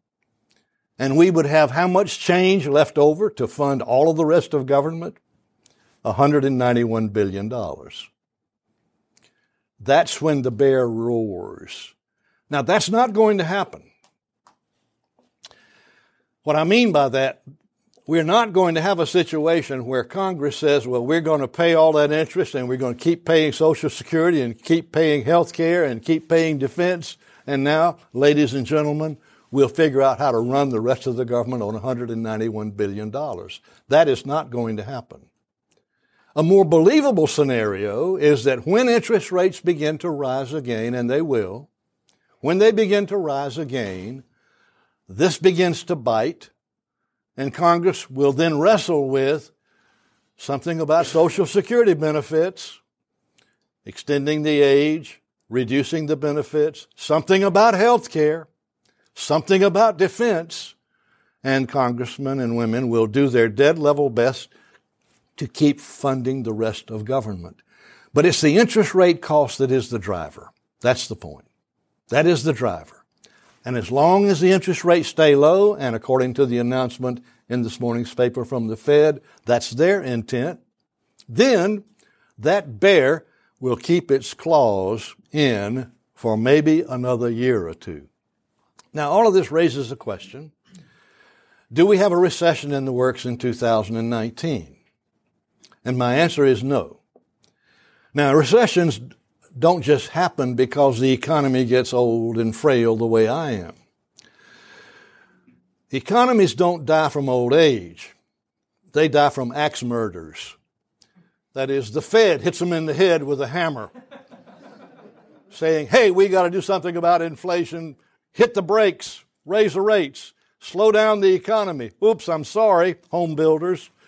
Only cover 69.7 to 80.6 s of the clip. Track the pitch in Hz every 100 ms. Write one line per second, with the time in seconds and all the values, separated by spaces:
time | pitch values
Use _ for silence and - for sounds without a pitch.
69.7 | 131 113 117 98 90 76 - - _ _
70.7 | _ 123 123 - - 78 69 _ _ _
71.7 | _ _ _ _ 131 165 156 151 120 120
72.7 | 85 - _ _ _ _ _ _ _ 123
73.7 | 123 98 131 160 196 202 165 185 190 -
74.7 | 170 175 170 156 - 151 143 147 185 208
75.7 | 202 131 113 - 131 127 123 135 120 120
76.7 | 127 127 123 127 123 - _ _ 123 110
77.7 | - 120 117 120 - 123 127 117 127 110
78.7 | 107 - 147 151 143 - _ - 120 -
79.7 | 117 170 202 131 117 110 123 147 -